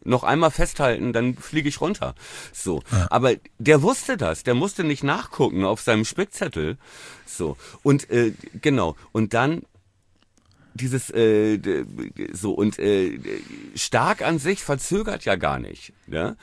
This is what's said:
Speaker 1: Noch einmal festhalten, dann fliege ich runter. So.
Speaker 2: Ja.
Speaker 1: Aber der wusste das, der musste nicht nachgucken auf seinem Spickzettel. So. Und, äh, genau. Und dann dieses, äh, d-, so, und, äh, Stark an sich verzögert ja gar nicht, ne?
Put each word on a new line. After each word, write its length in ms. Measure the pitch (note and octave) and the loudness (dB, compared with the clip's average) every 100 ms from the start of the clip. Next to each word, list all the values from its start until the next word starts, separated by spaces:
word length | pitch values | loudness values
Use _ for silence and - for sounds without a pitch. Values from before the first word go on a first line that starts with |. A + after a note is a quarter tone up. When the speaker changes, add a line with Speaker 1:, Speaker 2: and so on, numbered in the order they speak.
| - | 0
Speaker 1:
Noch 180 | B2 | 2
einmal 260 | - C#3 D#3+ | 2 4 4
festhalten, 640 | - E3+ - C#3 A2+ A#2+ | 4 0 2 0 2 0
dann 220 | A#2 B2 B2+ | 0 0 -2
fliege 320 | - D3+ D3 | -4 -2 -2
ich 120 | - | -2
runter. 340 | E3 G#3 - - - - - | -2 -2 -6 -8 -16 -16 -16
So. 300 | - F#2+ D#2 - | -8 -4 -4 0
Speaker 2:
Ja. 140 | G#2 F2+ | 0 2
Speaker 1:
Aber 240 | A#2+ B2+ A2+ - - | 2 2 2 -4 -2
der 240 | A2+ D3+ | 4 6
wusste 340 | E3 C4 - B3 | 6 0 -2 -2
das, 240 | G2+ - | -2 -2
der 140 | - B2 | 0 0
musste 280 | F#3+ - | 0 -2
nicht 200 | D#3+ C#3 | -2 -2
nachgucken 640 | C#3 E3+ - - F3+ F#2 F#2+ | -2 -2 -4 0 0 2 0
auf 160 | A2+ | 0
seinem 220 | - A2 A2 | 2 2 0
Spickzettel. 720 | - G3+ - E3 E2 D#2 C#3 - - - - - | -2 -6 -4 -6 -2 -4 -6 -12 -20 -20 -20 -16
So. 300 | - E2 C#2 - - | -6 -6 -6 -14 -2
Und, 260 | C#3+ C#3+ - | 2 2 2
äh, 220 | A#2+ A#2 - - G#2+ | 2 2 -2 -12 -4
genau. 360 | D3+ C3+ E2+ - - | 0 2 0 -4 -6
Und 240 | A2 A2 A2+ | -2 0 2
dann 260 | C3 E3 - _ _ _ _ _ _ _ _ _ _ - | 0 -2 -8 _ _ _ _ _ _ _ _ _ _ -8
dieses, 320 | B2+ B2+ - | -4 -4 -2
äh, 460 | - A2+ G#2+ G#2+ G#2+ | 2 6 6 4 2
d-, 280 | F#2+ D#2 G#1 G1+ G#1+ - G1+ | 0 -2 -2 -8 -12 -8 -10
so, 180 | - G#2 | -6 -4
und, 280 | - G#2 - | 0 0 2
äh, 380 | G2+ G2 F#2 A#1+ G1+ G1+ G1+ A#1 A#1 - | 2 2 2 -2 -8 -10 -10 -16 -14 -8
Stark 460 | - A#2 D3 G#3 | -2 0 2 0
an 180 | B2+ E3 | 0 0
sich 220 | C#3+ G3 | 0 -2
verzögert 640 | - C#3 - F#3+ G#3+ - | -2 -4 0 -2 -2 -4
ja 140 | - G2 | 0 0
gar 200 | E2 C#2 | 0 -2
nicht, 360 | G#1+ G1+ - _ - | -6 -14 -20 _ -8
ne? 300 | D#2 F#2 A3 | -4 -4 -6